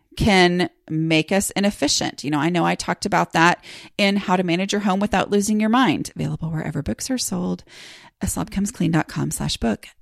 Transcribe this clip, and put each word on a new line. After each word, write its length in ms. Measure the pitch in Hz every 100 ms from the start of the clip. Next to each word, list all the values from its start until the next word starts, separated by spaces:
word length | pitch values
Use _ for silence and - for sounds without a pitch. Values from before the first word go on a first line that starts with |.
| _ -
can 500 | 220 190 175 175 175 - -
make 420 | 156 160 160 156
us 180 | 196 -
inefficient. 720 | - 202 - 294 - - -
You 80 | 135
know, 80 | 151
I 120 | 151
know 160 | 175 170
I 80 |
talked 320 | 180 - 175 214
about 260 | 175 170
that 320 | 175 170 - - - - -
in 200 | 202 202
How 200 | 190 185
to 60 |
Manage 300 | 180 170 196
Your 100 | 202
Home 180 | 202 190
Without 300 | 208 190 -
Losing 280 | 208 202 214
Your 120 | 220
Mind, 400 | 240 247 - -
available 360 | - 151 151 165
wherever 320 | 156 151 151
books 280 | 147 214 -
are 60 | 254
sold, 480 | - 185 180 180 - - - - - _
a 60 | 196
slob 240 | - 170
comes 200 | - 196
clean 200 | - 165
dot 180 | 160 -
com 220 | - 143
slash 260 | 160 147 -
book. 300 | 226 208 - -